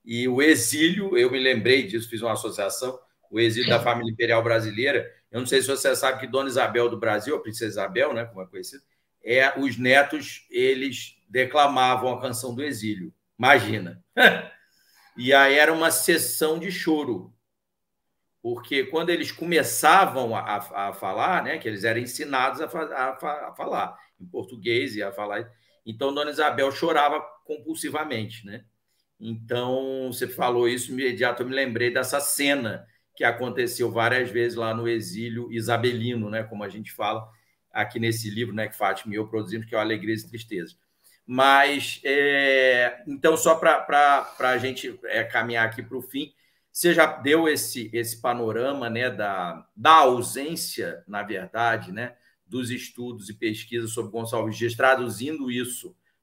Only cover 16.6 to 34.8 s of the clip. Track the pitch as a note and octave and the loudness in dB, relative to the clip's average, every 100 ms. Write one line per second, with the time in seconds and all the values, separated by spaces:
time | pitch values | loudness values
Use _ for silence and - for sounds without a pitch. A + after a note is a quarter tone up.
16.6 | F#3+ F3+ E3+ D#3 C#3 F#2+ - _ _ _ | -4 -4 0 0 0 -6 -8 _ _ _
17.6 | _ _ _ _ _ _ _ _ A#2+ A#2 | _ _ _ _ _ _ _ _ -8 -8
18.6 | - C#3 B2+ D#3+ F3 E3+ C3 - E3+ D#3+ | -4 -2 0 -2 0 -2 -4 -8 0 0
19.6 | C3+ - D3+ F#3 F#3 B2+ A#2+ G#2 G#2 G#2 | 0 2 6 6 6 0 -2 -4 -4 -4
20.6 | - G2+ G2 F#2+ G2 G2+ D3+ F3 B2+ D#3 | -4 -6 -6 -6 -6 -2 0 0 -2 -6
21.6 | A#2 G#2 A2+ A2+ B2 - D3 C3+ C3 C3 | -6 -4 -2 -2 -4 -8 -4 0 0 -2
22.6 | D#3 E3+ D3+ C#3 C3 C3+ D#3 D3 - - | -8 -6 -8 -4 -4 -4 -8 -8 -10 -10
23.6 | - D#3+ F#2+ - - _ F2+ C3 - A#2+ | -6 -4 -6 -8 -20 _ -14 -12 -12 -8
24.6 | A#2 A#2 C#3 G#2+ G2 G2 G#2 G#2 A#2 _ | -2 -2 -2 -6 -8 -6 -6 -6 -8 _
25.6 | _ _ A2+ A2+ C3+ C#3+ D3 C#3+ D3+ C3+ | _ _ -16 -4 -4 -2 -4 0 0 2
26.6 | C3+ C3+ E3 D#3 D3 D3+ - - - D3+ | -2 0 0 2 2 0 -8 -18 -14 -12
27.6 | D#3 D#3 D3 D3+ D3+ A#2 G#2 - G2 A2 | -10 -8 -6 -6 -4 -6 -8 -12 -16 -18
28.6 | _ _ _ _ _ _ A2 A2+ A2+ A#2+ | _ _ _ _ _ _ -12 -10 -6 -4
29.6 | B2 C3 C3+ C3+ C3 A#2+ B2 - B2 A#2+ | -2 -2 -4 -6 -6 -6 -6 -2 0 2
30.6 | A#2+ B2+ B2 B2+ C3 A#2+ B2 A#2+ B2 C3+ | 2 0 -6 -2 -2 0 0 0 -4 -2
31.6 | C3 A2+ A#2+ B2+ A#2+ C#3+ C#3 - C#3+ C#3 | -2 0 0 0 -2 -2 -2 0 2 0
32.6 | A2+ F2+ - _ _ - B2+ A#2+ B2 A#2+ | -2 -8 -14 _ _ -2 0 0 -4 -2
33.6 | A#2 - A#2+ A2+ A#2 B2+ B2+ A#2+ A#2+ A2+ | -2 0 -2 2 2 2 0 0 -2 -2
34.6 | A2+ A2+ | -4 -2